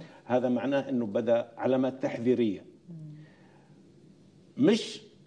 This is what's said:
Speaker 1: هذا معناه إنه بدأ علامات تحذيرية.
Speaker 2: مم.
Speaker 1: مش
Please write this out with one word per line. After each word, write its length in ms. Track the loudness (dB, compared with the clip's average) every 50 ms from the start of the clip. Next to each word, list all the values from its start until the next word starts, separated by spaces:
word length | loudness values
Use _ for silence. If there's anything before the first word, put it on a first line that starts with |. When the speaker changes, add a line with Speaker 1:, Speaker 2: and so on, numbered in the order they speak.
| -16 -18 -20 -20 -6
Speaker 1:
هذا 240 | -2 0 0 2 0
معناه 400 | 0 0 0 0 -2 -2 -2 -2
إنه 180 | -2 -2 -2
بدأ 420 | -2 -2 -2 2 2 2 2 0 -4 -8
علامات 460 | -4 0 0 2 2 2 0 -2 -2
تحذيرية. 640 | -4 -4 -4 -2 2 2 2 4 2 0 0 -4 -10 -18 -20 -20 _ -18
Speaker 2:
مم. 40 | -16 -16 -16 -16 -16 -18 -20 -20 -20 -20 -20 -20 -20 -20 -20 -20 -20 -20 -20 -20 -20 -20 -20 -20 -20 -20 -20 -20 -20 -20 -20 -16 0 4 6
Speaker 1:
مش 360 | 6 6 4 0 -6 -10 -14 -16 -20 -20 -20 -20